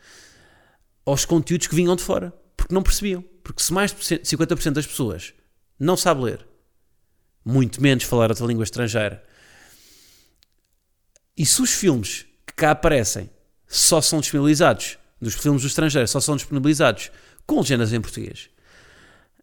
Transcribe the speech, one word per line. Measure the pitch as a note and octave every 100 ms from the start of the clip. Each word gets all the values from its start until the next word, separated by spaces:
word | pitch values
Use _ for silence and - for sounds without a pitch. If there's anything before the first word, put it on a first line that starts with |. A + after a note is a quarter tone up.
| _ - - _ _ _ _ _ _ _
aos | - C#3 -
conteúdos | E3 D3 E3+ -
que |
vinham | D3+ F3 F3+
de |
fora, | - - F3+ - _ -
porque | -
não | F#3
percebiam. | F#3 - G#3 F3+ F3+ _
Porque | - -
se | -
mais | F3 G3+
de | - - E3+
cinquenta | - D3 D#3+ F3
por |
cento | D#3+ D3
das | C#3+
pessoas | - A#2+ D#2+ - _ _ _ _ -
não | C#3+ F3+
sabe | F#3 D3
ler, | A#2+ - - _ _ _ _ _ _ _ _ _
muito | A2+ C3 A#2+ B2+
menos | C#3 B2
falar | - B2 A2+
outra | A2+ A#2+
língua | A#2
estrangeira, | G#2+ A#2+ A#2+ A2+ G#2 - - _ - - - - _ _ _ _ _ _ _ _ _ _ _ _ _ _ _ -
e | D3
se | -
os | B3+
filmes | - G3 B2+ G2+ - - _ -
que |
cá | - D3+
aparecem | D3+ E3 C#3+ A2 - F#2+ _ _ _ -
só | - - E3
são | - D#3+
disponibilizados, | - D3 C#3+ D3+ C3+ A2+ - - _ -
dos | A#2
filmes | - D3 C#3
dos | C3+
estrangeiros | - D#3 C#3+ A2+
só | C#3
são | C#3 C#3+
disponibilizados | - C#3+ C#3+ D3+ C#3 G#2+ - - - _ -
com | D4
legendas | C3+ B2 A2
em | A#2
português, | G#2 - G2+ - - _ _ - - - - _ _ _